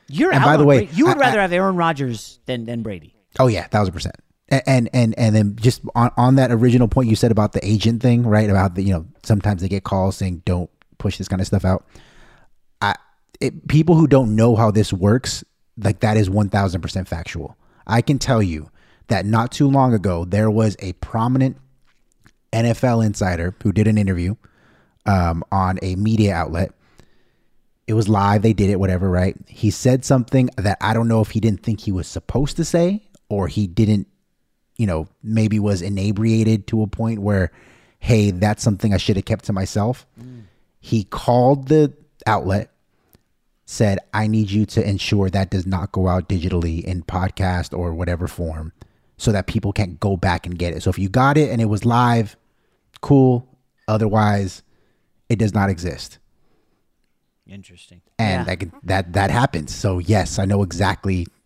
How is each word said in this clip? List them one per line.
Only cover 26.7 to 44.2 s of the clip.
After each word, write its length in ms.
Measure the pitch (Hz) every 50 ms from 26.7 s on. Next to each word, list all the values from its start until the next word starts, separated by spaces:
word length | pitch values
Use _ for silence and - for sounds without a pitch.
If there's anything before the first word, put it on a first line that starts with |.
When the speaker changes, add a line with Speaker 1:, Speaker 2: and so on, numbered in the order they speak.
| - _ _ _ _ - - _ _ _ _ _ _ _ _ _ _ _ _ _ _ _ _
Speaker 2:
It 100 | - 110
was 120 | 110 107 95
live. 360 | 107 101 98 101 104 107 98
They 100 | 113 107
did 160 | 92 101 95
it, 100 | 101 92
whatever, 300 | 98 95 92 90 92 95
right? 260 | 90 90 90 95 - - - -
He 220 | - - - 107
said 360 | - - - 127 127 135 -
something 440 | - 143 131 117 - - 131 127 123 -
that 220 | - 92 101 98 -
I 140 | - 101 110
don't 160 | 110 117 117
know 100 | 113 113
if 120 | 107 -
he 100 | - 110
didn't 220 | 98 113 104 92 -
think 180 | - 110 98
he 100 | - -
was 160 | 98 90 85 -
supposed 480 | - - - - - 151 147 139 -
to 80 | - 165
say 400 | - - 170 170 180 202 214 - _ _ _ _ -
or 220 | - 101 95 85
he 180 | - 104 104 92
didn't, 400 | 82 101 113 104 107 101 - - _ _ _ _ _ _ _ _ _ _ _ _ _ -
you 100 | 117 101
know, 220 | 87 78 82 - _ _
maybe 380 | - 110 110 113 110 107 101 107
was 220 | 101 104 101 92
inebriated 840 | 85 98 101 98 95 104 107 95 110 113 113 110 110 110 110 107 98 -
to 140 | - 110
a 60 | 107 101
point 340 | - - 113 113 117 107
where, 300 | 98 104 104 98 92 82 - _ _ _ _ _ _ _ _ _
"Hey, 320 | - - 120 110 104 101
that's 320 | 92 87 98 104 107 - -
something 300 | 123 104 92 - 110 101
I 40 | 92
should 200 | - - 107 92
have 80 | 92
kept 200 | - 113 101 -
to 80 | - 104
myself." 540 | 95 95 92 - 107 101 113 131 - - _ _ -
Speaker 1:
Mm. 260 | 117 127 127 120 107 92 _ _ _ _ _ _
Speaker 2:
He 240 | - - - 113 98
called 640 | - - - - - 123 123 123 127 143 143 131 131
the 240 | 151 156 151 143 - _ _ _ _ _ -
outlet, 460 | - 110 98 65 90 95 104 - - _ _ _ _ _ _ _ _ _ _ _ _ _ _ _ _ _ _ _
said, 340 | - - - 120 104 98 95 - _ -
"I 140 | 104